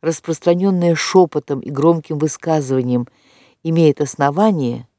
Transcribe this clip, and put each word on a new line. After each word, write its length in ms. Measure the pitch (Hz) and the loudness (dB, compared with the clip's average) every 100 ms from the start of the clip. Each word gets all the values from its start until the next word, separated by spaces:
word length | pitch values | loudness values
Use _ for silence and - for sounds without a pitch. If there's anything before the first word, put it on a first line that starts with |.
распространенная 920 | 156 165 - 160 - 175 196 180 175 160 | -4 -6 -6 -4 0 2 2 2 0 0
шепотом 640 | - 190 175 151 - 139 | 2 4 4 0 -6 -8
и 100 | - | -6
громким 480 | 143 160 170 - 151 | 0 2 2 -2 -4
высказыванием, 920 | 151 - - 156 135 131 123 123 120 _ _ _ _ _ | -4 -4 -2 -2 0 -2 0 -2 -4 _ _ _ _ _
имеет 380 | 165 165 160 143 | -4 2 2 2
основание 880 | 143 - 143 147 214 180 127 123 123 | -4 -2 -2 2 0 0 -4 -6 -12